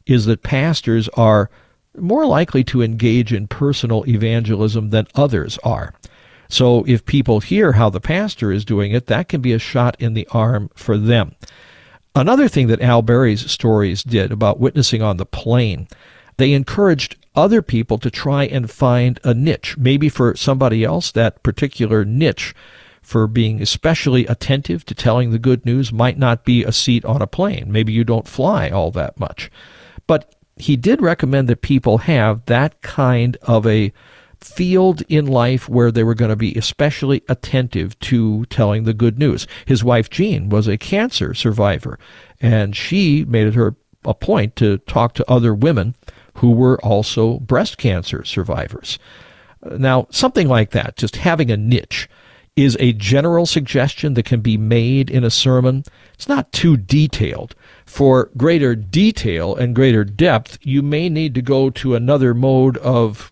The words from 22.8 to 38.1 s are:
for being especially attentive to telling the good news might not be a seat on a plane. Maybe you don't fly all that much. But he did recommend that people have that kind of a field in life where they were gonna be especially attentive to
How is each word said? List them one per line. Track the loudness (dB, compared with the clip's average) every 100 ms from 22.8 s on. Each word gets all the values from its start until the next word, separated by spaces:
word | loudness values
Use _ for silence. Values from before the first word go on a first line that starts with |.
| -20 _
for | -4 0 0
being | 0 0 -2
especially | -4 -2 -2 0 0 0 0
attentive | -2 -2 -4 -2 -6 -8
to |
telling | -4 0 0 0
the | 0
good | 0 0 0
news | -2 -2
might | 0 0 0
not | 0 0
be | 0 0 0
a |
seat | -2 0 -2 0
on | -2
a | -4
plane. | -4 -4 -4 -4
Maybe | -2 0
you | 0
don't | 0 -2 -4
fly | -4 -2 0 -2
all | -2 -4
that | -4 -6 -8
much. | -10 -10 -18 -20 -20 -20 -20 -10 -2
But | -2 -2 _ _ -10
he | -2 0
did | 2 2
recommend | 0 0 0 0 0
that | -2
people | 0 0 2 0
have | 2 2 2 -2 -2
that | 0 0 -4
kind | -10 -2 0 2 0 -2
of | 0 2 2
a | 2 0 -6 _ -20 _ _
field | -14 -6 0 2 2 0 0
in | 0 2
life | 2 2 0 0
where | 2 4
they | 2
were | 2 2
gonna | 0 0
be | -2 -4
especially | -4 -2 -2 -2 -2 -2 -2
attentive | -6 -2 -4 -2 -4 -6 -8
to | -2